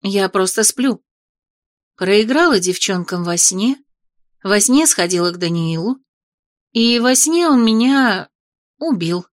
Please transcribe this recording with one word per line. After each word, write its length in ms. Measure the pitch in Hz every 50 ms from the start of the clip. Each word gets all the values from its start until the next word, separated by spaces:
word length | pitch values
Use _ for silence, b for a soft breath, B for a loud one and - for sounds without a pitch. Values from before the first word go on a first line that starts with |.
| _
Я 260 | 196 196 202 190 185
просто 360 | - 202 190 185 - - 214
сплю. 400 | - - - 247 277 220 - _ _ _ _ _ _ _ _ _ _ _ _ _ _ _ _ _ _ _
Проиграла 600 | - 185 180 202 208 220 220 262 302 349 349 277 196
девчонкам 680 | 175 185 180 - - - 196 180 175 - 190 180 175
во 120 | 170 170
сне, 400 | 175 - - 190 185 202 247 269 285 _ _ _ _ _ _ _ _ _ _ _ _ _
во 160 | 196 202 208
сне 260 | 202 - 254 285 330
сходила 440 | 311 - - 175 175 185 175 170 175
к 80 | 170 175
Даниилу, 600 | 180 170 170 170 165 165 165 160 165 220 262 269 _ _ _ _ _ _ _ _ _ _ _ _ _ _ _
и 260 | 233 226 233 240 240
во 160 | 233 247 262
сне 320 | - - 302 330 339 349 330
он 160 | 285 247 233
меня 640 | 226 220 220 233 254 277 277 262 240 196 185 - - _ _ _ _ _ _ _ _ _ _
убил. 480 | 294 330 277 180 170 165 175 175 175 _ _